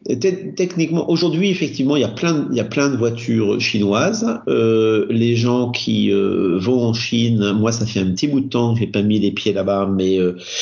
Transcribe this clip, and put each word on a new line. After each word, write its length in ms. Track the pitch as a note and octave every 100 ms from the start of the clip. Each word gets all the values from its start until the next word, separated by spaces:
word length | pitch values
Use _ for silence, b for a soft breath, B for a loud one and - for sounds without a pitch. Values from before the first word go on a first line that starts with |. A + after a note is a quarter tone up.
| -
te-, 460 | - F#3+ F3+ - -
techniquement, 540 | F3+ F3 D#3+ E3 -
aujourd'hui, 400 | E3 E3+ D#3 G3+
effectivement, 460 | F3+ D3+ - C3 D3+
il 60 |
y 40 | A2+
a 40 |
plein 240 | - E3+
de, 140 | D#3 C3+
il 60 | B2
y 20 |
a 60 | A2
plein 240 | - C#3+
de 80 | B2+
voitures 600 | A#2 A#2 - A2+ G#2 G#2
chinoises. 680 | - A2 G2+ G#2 E3 A3 A3+ - -
Euh, 580 | B2+ A2+ A2+ A2 A2 -
les 260 | A#2 A#2 A#2+
gens 340 | A#2+ B2 B2
qui, 420 | A#2+ - A2 G#2
euh, 460 | G2 G2 F#2 F#2+ F2+
vont 240 | F#2 B2+
en 100 | A#2
Chine, 600 | A2+ - A#2 A#2 A2+ G2+
moi, 180 | G#2 A2
ça 140 | A#2 G#2+
fait 140 | -
un 120 | F#2+
petit 160 | F#2 D3
bout 140 | C#3
de 80 | C3+
temps 240 | A#2+ A#2+
que 60 | A#2
j'ai 80 | G#2+
pas 140 | G#2
mis 180 | G#2 G#2+
les 120 | G2
pieds 220 | F#2+ G#2+
là-bas, 340 | G2 F#2+ G2 G2
mais, 260 | F#2+ F#2+ F#2+
euh, 200 | F2+ F2+ B B